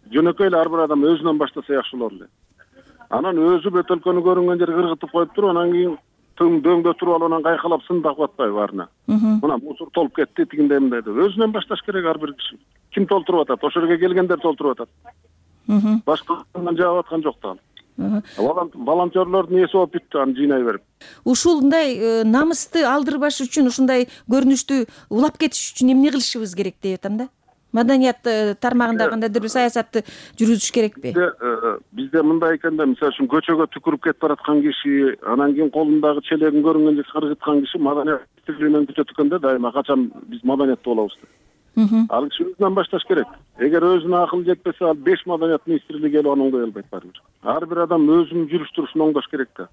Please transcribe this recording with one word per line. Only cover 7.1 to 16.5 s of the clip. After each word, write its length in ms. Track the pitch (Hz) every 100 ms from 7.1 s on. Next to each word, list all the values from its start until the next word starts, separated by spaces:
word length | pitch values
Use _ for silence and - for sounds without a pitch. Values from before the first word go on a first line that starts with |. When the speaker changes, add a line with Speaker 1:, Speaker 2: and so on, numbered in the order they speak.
| 165
Speaker 1:
алып, 60 | 165
анан 140 | 165
кайкалап 400 | 156 170 170 160 -
сындап 340 | 175 151 143
атпайбы 340 | 147 - 120 104
баарына? 320 | 101 98 85 _ -
Speaker 2:
Мгм. 340 | 214 220 214
Speaker 1:
Мына 160 | 151 -
мусор 260 | 285 - 165
толуп 220 | - 147 -
кетти, 300 | 143 - 160
тигиндей, 320 | 151 147 143
мындай 220 | 135 120
деп. 100 | 110
Өзүнөн 380 | 107 196 190 226
башташ 300 | 214 - 202
керек 220 | - 190 170
ар 120 | 156
бир 140 | 151
киши. 240 | 139 - - _ _ _
Ким 120 | - 190
толтуруп 360 | 196 - 180 147
атат? 120 | 123
Ошол 180 | 147 175
жерге 160 | 165 170
келгендер 400 | 180 185 185 175
толтуруп 400 | 170 143 147 123
атат. 80 | 117 _ - _ _ _ _ _ -
Speaker 2:
Мгм. 360 | 208 214 220 -
Speaker 1:
Башка 320 | 156 - - -